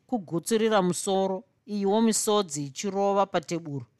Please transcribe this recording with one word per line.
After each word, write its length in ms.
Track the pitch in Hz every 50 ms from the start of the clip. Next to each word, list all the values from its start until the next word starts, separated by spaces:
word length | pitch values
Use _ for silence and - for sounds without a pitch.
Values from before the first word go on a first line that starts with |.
| _
kugutsurira 760 | _ 254 226 170 139 160 165 - - 226 214 220 220 220 202 185
musoro, 640 | 180 160 - - 208 190 190 190 190 190 185 - _ _ _ _
iwo 360 | - 208 208 196 190 202 220 233
misodzi 640 | 226 214 - - 220 208 208 202 165 143 147 143
ichirova 600 | 139 135 - - 202 185 196 202 196 196 202 196
pateburu. 600 | 196 - 175 147 - 175 165 170 160 139 135 123 - _ _